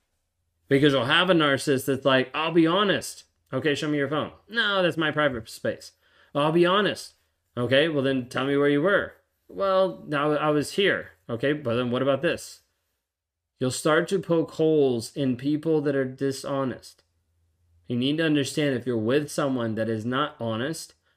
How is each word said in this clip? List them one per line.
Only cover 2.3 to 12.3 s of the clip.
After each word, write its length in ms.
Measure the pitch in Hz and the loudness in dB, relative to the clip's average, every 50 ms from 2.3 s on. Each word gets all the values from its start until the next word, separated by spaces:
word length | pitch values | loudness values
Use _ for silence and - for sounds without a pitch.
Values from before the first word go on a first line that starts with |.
| - | -4
"I'll 200 | 147 156 165 165 | -4 -4 0 2
be 120 | 170 165 | 4 4
honest." 600 | 160 170 196 208 202 175 123 110 - - - - _ _ _ _ _ - | 4 4 2 2 2 0 -2 -2 -8 -14 -16 -20 _ _ _ _ _ -8
"Okay, 220 | 131 117 160 143 | -4 -2 -2 -2
show 140 | 131 - 151 | -2 -2 -4
me 100 | 151 147 | -2 -2
your 100 | 143 131 | -2 -2
phone." 220 | 147 151 123 87 - - _ _ | -2 -4 -6 -6 -10 -16 _ _
"No, 360 | 208 233 226 208 202 190 185 | -6 -4 -2 0 0 2 2
that's 120 | 170 139 | 0 0
my 140 | 151 165 151 | 0 -2 -2
private 380 | 147 151 151 147 127 117 110 - | 0 0 0 0 0 -2 -10 -12
space." 460 | - - _ 113 101 - - - _ _ _ _ _ _ _ _ _ | -18 -6 _ -4 -4 -4 -10 -20 _ _ _ _ _ _ _ _ _
"I'll 200 | 147 143 156 156 | 0 0 2 4
be 120 | 175 175 | 4 4
honest." 500 | 175 185 202 208 175 117 - - - _ _ _ _ _ _ _ _ _ | 4 4 2 2 0 -2 -4 -10 -18 _ _ _ _ _ _ _ _ _
"Okay, 320 | 123 120 117 131 135 151 165 | -4 -2 2 4 4 4 4
well 160 | 156 143 127 | 2 0 0
then 240 | 135 135 131 123 123 | 0 0 -2 -4 -4
tell 180 | - 127 127 | -6 -4 -2
me 100 | 139 143 | 0 0
where 120 | 143 143 143 | 2 2 4
you 120 | 147 143 | 2 2
were." 340 | 147 190 202 170 110 - - _ _ _ _ _ _ _ | 2 2 2 0 0 -2 -10 _ _ _ _ _ _ _
"Well, 560 | - 180 196 196 190 190 190 185 165 - - | -8 -4 -2 0 2 2 2 2 0 -8 -10
now 240 | 147 147 143 143 147 | -6 -4 -2 0 0
I 200 | 151 143 147 151 | 0 0 0 0
was 240 | 151 151 139 - - | 0 0 0 -2 -2
here." 400 | - 202 185 135 92 76 - - _ _ - | 0 0 2 0 0 -4 -10 -18 _ _ -8
"Okay, 240 | 120 113 139 139 151 | -8 -2 -2 -2 -2
but 220 | 151 151 123 113 | -2 -2 -2 -2
then 160 | 120 127 123 | 0 0 0
what 120 | 117 127 131 | -2 -2 0
about 200 | 135 139 131 143 | 0 0 0 0
this?" 380 | 170 | -2